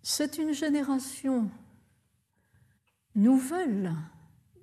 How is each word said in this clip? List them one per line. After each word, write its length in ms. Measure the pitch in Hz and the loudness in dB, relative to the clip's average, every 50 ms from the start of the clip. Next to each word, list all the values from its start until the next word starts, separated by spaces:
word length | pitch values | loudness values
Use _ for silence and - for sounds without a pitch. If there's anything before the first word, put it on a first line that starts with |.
| _ | _
C'est 360 | - - - 294 285 - - | -4 -2 -2 -2 -2 -2 -4
une 120 | 311 311 | -2 -2
génération 1000 | 294 277 311 311 285 294 277 285 269 262 262 - - - - 269 262 247 226 190 - - - - - - _ _ _ _ _ _ _ _ _ _ _ _ _ _ _ _ _ _ _ _ _ _ _ _ _ _ _ | -2 -2 0 0 0 0 0 0 -2 -2 -2 -6 -14 -6 -4 -2 0 0 0 -2 -4 -10 -20 -20 -20 -20 _ _ _ _ _ _ _ _ _ _ _ _ _ _ _ _ _ _ _ _ _ _ _ _ _ _ _
nouvelle 800 | 214 196 240 262 262 254 262 320 359 370 294 214 196 196 180 165 160 156 - - - - - - - _ _ _ - | 4 6 6 6 6 4 0 -2 -2 0 0 0 -2 -2 -2 -4 -6 -8 -12 -16 -20 -20 -20 -20 -20 _ _ _ -20